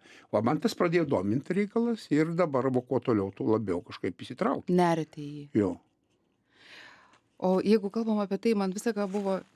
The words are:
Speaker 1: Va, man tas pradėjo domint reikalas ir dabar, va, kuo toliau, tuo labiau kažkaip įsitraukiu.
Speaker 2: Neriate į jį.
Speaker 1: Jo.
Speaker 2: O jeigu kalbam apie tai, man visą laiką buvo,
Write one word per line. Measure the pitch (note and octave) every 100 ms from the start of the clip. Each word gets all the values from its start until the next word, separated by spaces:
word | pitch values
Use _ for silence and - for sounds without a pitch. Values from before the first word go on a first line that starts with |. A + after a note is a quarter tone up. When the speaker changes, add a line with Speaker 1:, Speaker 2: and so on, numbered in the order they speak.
| - - -
Speaker 1:
Va, | G#2+
man | A2+ D3
tas | A3
pradėjo | - F3 E3+ D3+
domint | A2 G2 A#2+ -
reikalas | F#3 G3+ A#3 A#3 A3+ -
ir | D3 D#3+
dabar, | E3+ E3+ C3 C3
va, | C3
kuo | - B2+
toliau, | - A2 G2
tuo | - C3+
labiau | A2 G2+ F2
kažkaip | - - F#2+ -
įsitraukiu. | - B2 G#3+ - -
Speaker 2:
Neriate | F3+ F3 E3 D#3 -
į | D3
jį. | D3 D3
Speaker 1:
Jo. | - F#2+ - _ _ _ _ _ _ _ _ - - - - _ _ _ -
Speaker 2:
O | F#3 F#3
jeigu | G3 G#3+ G3
kalbam | A3+ A3+ G#3+
apie | G3 G3
tai, | A3+
man | G#3 F#3+
visą | F#3+ A#3+
laiką | G#3 G3+
buvo, | G3+ G3 F#3+ -